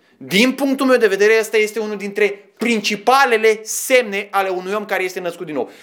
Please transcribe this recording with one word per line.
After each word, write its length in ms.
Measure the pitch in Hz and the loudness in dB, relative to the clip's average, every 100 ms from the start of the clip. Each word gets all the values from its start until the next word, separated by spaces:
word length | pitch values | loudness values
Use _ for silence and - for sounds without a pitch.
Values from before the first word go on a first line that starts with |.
| _ - | _ -18
Din 340 | 131 190 254 | -2 2 2
punctul 340 | 262 277 269 | 2 0 0
meu 120 | 262 247 | 2 2
de 100 | 214 | 2
vedere, 300 | 190 214 226 | 2 4 2
ăsta 180 | 214 220 | 2 0
este 220 | 214 220 | 0 -2
unul 180 | 214 208 | -6 -6
dintre 540 | 202 202 202 202 - - | -6 -2 -2 -2 -16 -4
principalele 1000 | 240 220 208 202 - 269 262 220 220 214 | -2 0 -2 -2 2 4 4 4 2 2
semne 640 | 220 - - 254 220 196 208 | -4 -6 2 2 2 -4 -4
ale 180 | 196 190 | -2 -2
unui 240 | 180 185 | -2 -4
om 120 | 208 | -6
care 180 | 202 190 | -2 -4
este 160 | 185 180 | -4 -6
născut 260 | 175 165 | -8 -8
din 100 | 160 | -6
nou. 160 | 143 110 - | -4 -6 -10